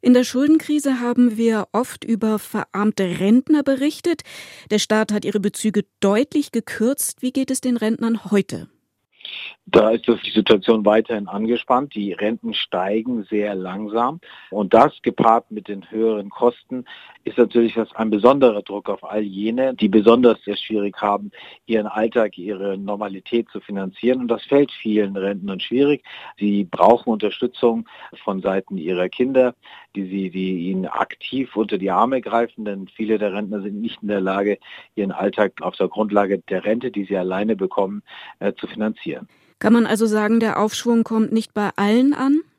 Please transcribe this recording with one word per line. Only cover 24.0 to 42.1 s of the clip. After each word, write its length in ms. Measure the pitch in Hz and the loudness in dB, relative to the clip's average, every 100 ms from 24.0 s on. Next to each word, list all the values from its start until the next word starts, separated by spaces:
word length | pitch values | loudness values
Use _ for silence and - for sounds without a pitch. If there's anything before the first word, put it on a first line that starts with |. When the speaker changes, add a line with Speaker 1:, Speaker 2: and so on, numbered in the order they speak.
| 117 127 | -2 -2
Speaker 2:
Und 80 | 123 | -2
das 140 | 113 | -4
fällt 280 | - 139 143 | 0 2 2
vielen 460 | - 110 107 101 98 | -2 -2 0 0 -2
Rentnern 420 | 95 101 98 95 | -4 -4 -6 -8
schwierig. 440 | - 120 143 - - - - - | -4 0 2 0 -4 -20 -20 -6
Sie 240 | 104 101 | -2 -2
brauchen 460 | 92 - 92 120 - | -2 2 6 6 4
Unterstützung 800 | 110 104 - 123 - 120 117 113 - - - | -2 -2 -2 -6 0 0 0 -6 -16 -20 -12
von 180 | - 95 | -6 -4
Seiten 360 | 95 95 - 95 | -2 -2 -4 -8
ihrer 320 | 80 90 92 | -4 -2 -2
Kinder, 440 | - 127 131 127 120 - - - - | 0 0 4 2 2 -20 -20 -14 -10
die 80 | 95 | -6
sie, 240 | 196 98 | -4 -4
die 400 | 180 131 185 85 | -4 -4 -2 -2
ihnen 160 | - 185 | -4 -4
aktiv 680 | - - - - 131 131 101 | -4 -6 -8 -8 -6 -4 -2
unter 200 | 107 104 | -2 -2
die 140 | 95 | -2
Arme 300 | 92 117 131 | 0 0 0
greifen, 420 | 110 113 117 - | -2 -2 -2 -6
denn 240 | 107 98 92 | -8 -8 -10
viele 300 | _ 110 107 | _ -2 0
der 160 | 104 | 0
Rentner 280 | 95 104 107 | -4 -6 -6
sind 200 | 98 101 | -8 -6
nicht 200 | 113 - | -8 -8
in 60 | 104 | -4
der 140 | 104 | -2
Lage, 380 | 95 95 101 101 - - - - | 0 0 0 -2 -6 -20 -16 -6
ihren 160 | 98 | -4
Alltag 500 | - 202 190 104 - | -2 -4 0 -2 -2
auf 140 | 90 - | -8 -2
der 140 | 92 | -4
Grundlage 500 | - 107 104 98 95 - | -2 0 0 2 -2 -4
der 160 | 95 | -6
Rente, 260 | 104 113 127 | -2 -2 -4
die 140 | 104 | -6
sie 140 | 98 98 | -4 -4
alleine 400 | 92 92 104 104 | -2 -2 -2 -2
bekommen, 460 | 92 - 98 104 - - - - | -2 -2 -2 -4 -12 -20 -20 -8
äh, 140 | 101 | -6
zu 140 | - - | -6 -10
finanzieren. 600 | - 107 110 - 69 - _ _ _ | -4 -4 -4 -10 -10 -12 _ _ _
Speaker 1:
Kann 140 | 208 | 4
man 140 | 233 226 | 4 4
also 180 | 208 226 | 0 0
sagen, 340 | 214 208 226 | 0 2 2
der 200 | 220 - | 0 0
Aufschwung 440 | 214 - 233 233 | -2 -2 0 0
kommt 280 | 220 220 220 | 2 0 0
nicht 240 | 220 220 - | 0 -4 -4
bei 160 | 208 - | -4 0
allen 360 | 202 220 269 | 2 4 2